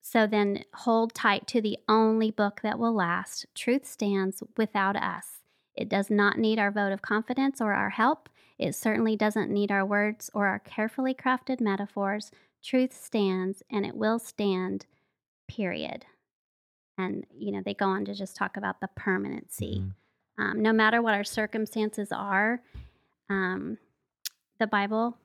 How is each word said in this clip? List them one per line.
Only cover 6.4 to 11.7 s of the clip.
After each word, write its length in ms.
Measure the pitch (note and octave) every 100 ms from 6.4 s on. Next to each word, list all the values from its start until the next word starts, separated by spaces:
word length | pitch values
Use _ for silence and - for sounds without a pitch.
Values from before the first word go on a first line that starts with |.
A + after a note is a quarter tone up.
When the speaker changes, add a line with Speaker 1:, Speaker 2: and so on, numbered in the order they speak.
| A3 A3
Speaker 1:
our 140 | G3+
vote 200 | G#3 G3+
of 120 | G3
confidence 580 | - G#3+ A3 B3+ C#4 C4+
or 120 | A3
our 180 | G3 G3+
help. 380 | A3 A#3 D#4 - _ _ _
It 160 | -
certainly 420 | - A3+ A3 A3 A3
doesn't 360 | G#3+ G#3+ -
need 200 | G3+ G3+
our 140 | G3+ G3
words 460 | G3+ G#3 G#3+ -
or 140 | G#3+ G3+
our 100 | G3+
carefully 560 | - - A3 - C4
crafted 480 | C4 C4 B3+ - C4
metaphors. 680 | A3